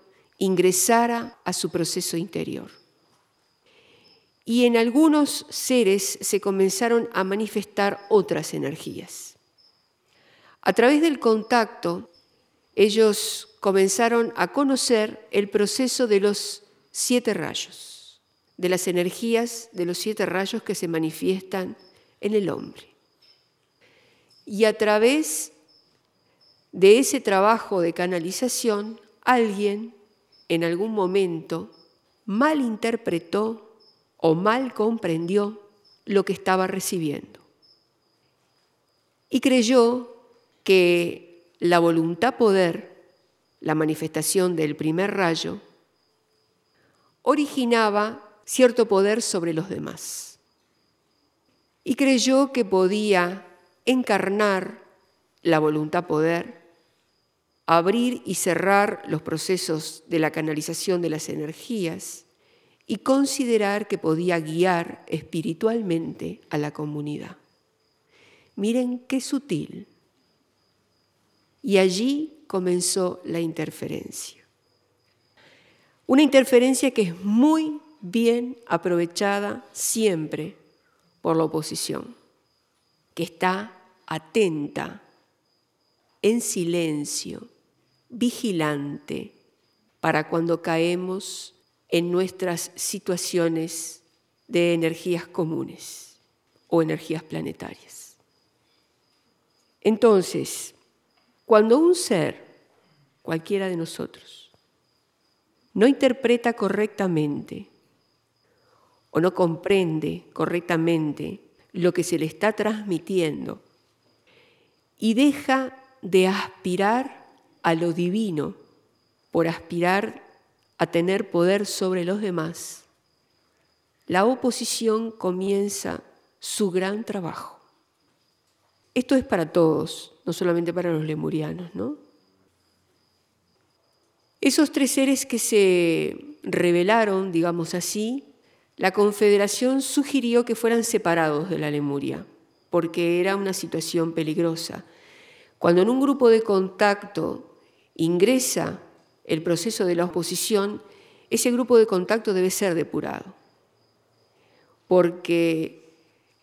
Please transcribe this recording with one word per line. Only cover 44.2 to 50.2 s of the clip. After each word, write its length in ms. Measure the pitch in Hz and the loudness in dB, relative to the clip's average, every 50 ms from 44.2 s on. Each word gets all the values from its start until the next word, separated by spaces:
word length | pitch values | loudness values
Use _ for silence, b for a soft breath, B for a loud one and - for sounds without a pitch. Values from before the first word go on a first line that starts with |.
| 156 - - 196 180 180 175 | -4 -2 0 0 0 0 0
del 200 | 160 156 147 147 | -2 -2 -4 -4
primer 380 | - 151 156 156 175 196 202 202 | -4 -4 -4 -2 -2 -2 -2 -2
rayo, 440 | 196 190 165 165 160 - - - 104 - - _ _ _ _ _ _ _ _ _ _ _ _ _ _ _ _ _ _ _ _ _ _ _ _ _ _ _ _ _ _ | -2 0 0 0 -2 -4 -8 -10 -12 -16 -20 _ _ _ _ _ _ _ _ _ _ _ _ _ _ _ _ _ _ _ _ _ _ _ _ _ _ _ _ _ _
originaba 1080 | _ 240 285 302 294 285 - 277 247 233 233 233 220 208 202 208 208 220 233 - - - _ _ _ | _ 2 2 2 0 -2 -2 -4 0 2 2 2 2 2 0 0 -2 -4 -6 -12 -18 -20 _ _ _
cierto 420 | - - - 254 240 233 - 220 220 | -8 2 4 4 4 6 2 2 2
poder 340 | 202 190 196 202 214 233 | 4 2 4 2 2 0
sobre 320 | 226 - - 190 170 170 160 | -2 -2 -4 -2 -2 -2 -2
los 160 | 160 180 190 | -4 -4 -6
demás. 680 | 180 151 151 143 - - - - - - | -8 -8 -8 -10 -12 -12 -14 -14 -12 -14